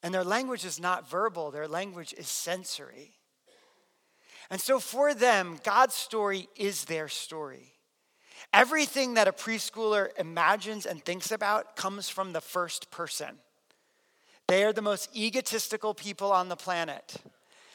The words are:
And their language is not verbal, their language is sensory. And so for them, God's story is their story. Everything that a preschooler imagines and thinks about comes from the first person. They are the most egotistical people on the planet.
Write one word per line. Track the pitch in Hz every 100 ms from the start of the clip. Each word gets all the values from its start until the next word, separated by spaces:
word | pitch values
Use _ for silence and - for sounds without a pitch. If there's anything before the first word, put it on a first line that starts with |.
And | 175
their | 185
language | 180 214 262 240 185
is | 156
not | 175 185 139
verbal, | 175 220 175 151
their | 143 156
language | 160 202 180 151 -
is | 147
sensory. | - - 185 185 - 139 123 147 _ _ _ _ _ _ _ _ _ _ _ _ - -
And | 190
so | - 262
for | - 226 294
them, | 269 247 214 180 160
God's | - 202 262
story | - - 220 202 196 185 -
is | 202 190
their | - 160 151
story. | - - 160 147 131 131 _ _ _ _ _ _ - -
Everything | 202 247 311 285 269 254
that | 233 202
a |
preschooler | 190 - 220 - 214 220 208 190 -
imagines | 165 165 165 208 196 214
and | - 165
thinks | - 180 -
about | 220 208 214 - -
comes | 190 202 -
from | - 190
the | 165
first | - 180 175 - -
person. | - 170 - 143 - _ _ _ _ _ _ _ _ _ _ -
They | 185
are | 208
the | 214
most | 208 202 - -
egotistical | 214 233 - 220 - 214 214
people | 208 208 196 202
on | 196 180
the | 170
planet. | - 175 165 139 - - - _ _ _ -